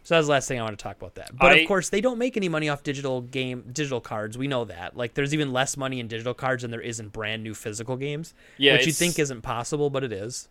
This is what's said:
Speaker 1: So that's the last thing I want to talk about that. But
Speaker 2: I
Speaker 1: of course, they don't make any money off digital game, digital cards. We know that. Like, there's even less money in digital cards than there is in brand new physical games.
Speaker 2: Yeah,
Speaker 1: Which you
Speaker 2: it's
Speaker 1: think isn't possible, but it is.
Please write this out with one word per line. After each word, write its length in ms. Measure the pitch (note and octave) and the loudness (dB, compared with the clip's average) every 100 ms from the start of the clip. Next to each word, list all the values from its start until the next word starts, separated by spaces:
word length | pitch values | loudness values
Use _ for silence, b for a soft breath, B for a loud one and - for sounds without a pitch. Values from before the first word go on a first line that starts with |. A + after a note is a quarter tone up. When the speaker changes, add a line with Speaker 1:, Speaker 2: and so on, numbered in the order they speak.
Speaker 1:
So 100 | - | 2
that's 140 | E3 D3 | 4 6
the 20 | |
last 160 | C#3+ - | 2 2
thing 140 | B2+ | -2
I 20 | |
want 160 | A2 G2+ | -4 -6
to 40 | |
talk 140 | G#2 - | -10 -12
about 200 | F2+ - | -14 -14
that. 200 | - B2 | -16 4
But 140 | C3 | 8
Speaker 2:
I 80 | D3+ | 8
Speaker 1:
of 80 | D#3+ | 8
course, 200 | F#3+ - | 2 2
they 120 | G3+ | 0
don't 180 | B3 A#3 | 0 0
make 180 | B3 A3 | -2 0
any 120 | F#3 | 0
money 200 | D#3 D3+ | 0 0
off 160 | C#3+ | -2
digital 360 | D3+ C#3 C#3 B2+ | -2 -4 -2 -4
game, 440 | B2 C3 B2+ B2 A#2 | -4 -4 -4 -6 -8
digital 280 | C3 C#3+ A#2+ | -6 -2 -4
cards. 380 | - A2 G#2+ A#2+ | -4 -6 -6 -4
We 80 | C#3 | -2
know 180 | C3 A2 | -2 -4
that. 300 | E2+ F2+ - | -8 -10 -6
Like, 180 | A#2+ | -6
there's 200 | - C#3 | -2 0
even 180 | D3+ C#3+ | 0 0
less 240 | B2 C3+ C#3+ | 0 0 -2
money 220 | C3 B2+ | -4 -4
in 80 | A#2 | -6
digital 280 | A2+ A#2+ | -6 -6
cards 280 | A#2+ C3 B2+ | -4 -2 -2
than 80 | A#2+ | -4
there 100 | A2+ | -8
is 200 | G#2 A#2 | -8 -8
in 80 | G#2+ | -10
brand 340 | A2 G#2+ A2 | -8 -6 -6
new 100 | A2 | -8
physical 440 | G#2 A2+ G#2+ A#2+ B2+ | -8 -8 -8 -6 -6
games. 360 | C#3+ D3 D#3+ B B B | -6 -6 -10 B B B
Speaker 2:
Yeah, 160 | C#3 | 6
Speaker 1:
Which 120 | B2+ C3+ | 8 6
you 40 | |
Speaker 2:
it's 80 | D3 | 4
Speaker 1:
think 180 | F3 D#3 | 2 2
isn't 240 | C#3+ A#2+ | 0 -2
possible, 480 | C3 A#2 A#2+ D3+ D3 | -6 -4 -4 0 0
but 140 | C3+ | 0
it 80 | C3 | -2
is. 360 | G2 A2 - - | -4 -6 -10 -12